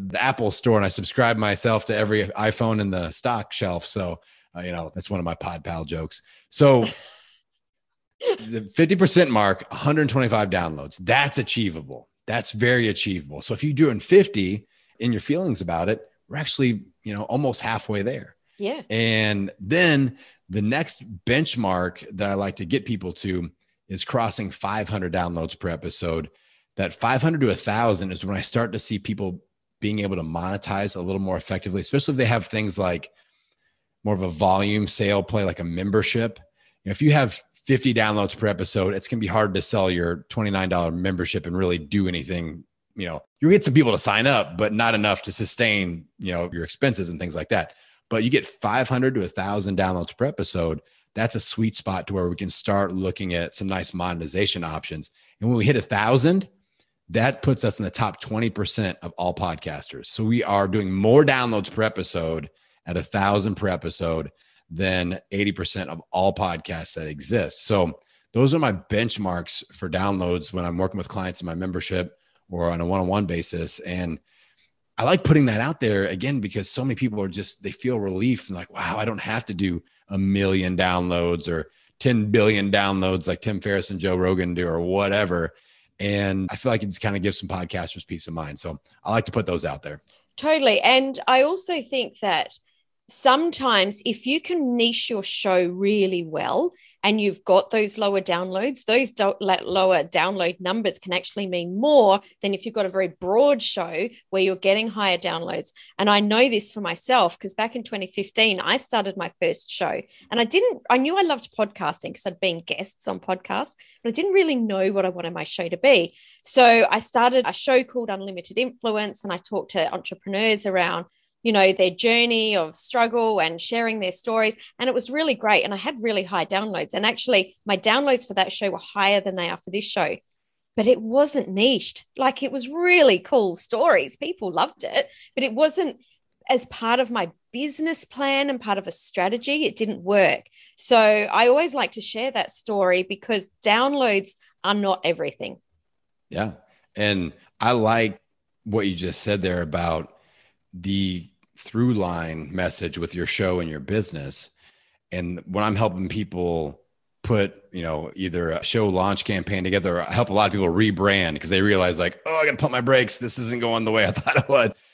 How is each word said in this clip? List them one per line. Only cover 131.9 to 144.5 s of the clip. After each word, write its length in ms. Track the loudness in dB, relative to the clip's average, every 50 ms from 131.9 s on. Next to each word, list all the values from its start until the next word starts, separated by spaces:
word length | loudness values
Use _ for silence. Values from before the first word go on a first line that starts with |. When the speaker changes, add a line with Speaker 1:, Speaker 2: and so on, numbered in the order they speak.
| -8 -10 -14 _ _
Speaker 2:
Like, 280 | 0 0 0 0 0 -4
it 80 | -6
was 160 | -4 -6 -8 -6
really 500 | -4 0 4 6 8 8 8 8 6 4
cool 380 | 2 0 2 2 2 2 -2
stories. 600 | -4 -6 -4 -2 2 4 4 4 4 2 -2 -8
People 360 | -8 -8 -8 -6 -6 -6 -4
loved 320 | 0 0 0 0 -2 -8 -12
it, 260 | -4 -2 -2 -2 -4 -10 -20 -20 -10 _
but 80 | -4
it 100 | -2 -2
wasn't 440 | 2 2 2 2 2 0 -2 -2 -6 -10 _ _ _ _ _ _ _ _ _ 0
as 160 | 0 0 0
part 340 | -4 -10 -6 0 0 2 2
of 100 | 0 0
my 220 | -2 -4 -4 -6 -8 _ _ _
business 520 | -8 -6 -6 -6 -4 -4 -2 -2 -2 -4 -6
plan 440 | -8 -6 -4 0 0 2 0 0 -2
and 120 | -4 -4
part 180 | -2 -2 -2 -2
of 80 | -4
a 60 | -6
strategy. 720 | -8 -8 -8 -6 -2 -2 0 0 -2 -2 -2 -2 -2 0 0
It 100 | -2 -2
didn't 300 | -2 -4 -4 -4 -6 -2
work. 400 | 2 4 6 6 4 4 0 -4 _ _ -20 -20 _ _
So 200 | -12 2 4 6
I 520 | 8 8 8 6 4 2 2 4 4 6 6
always 260 | 6 6 4 2 0
like 160 | -2 -2 -2
to 80 | -4 -8
share 300 | -10 -8 -6 -4 -4 -2
that 220 | -2 -4 -4 -4
story 500 | -8 -10 -6 -2 0 2 4 4 4 2
because 480 | 2 -2 -8 -8 -4 -2 -2 -2 -4 -8 _ _ 0
downloads 720 | 2 4 4 4 2 2 2 2 2 2 0 -2 -4 -12 -16 _ _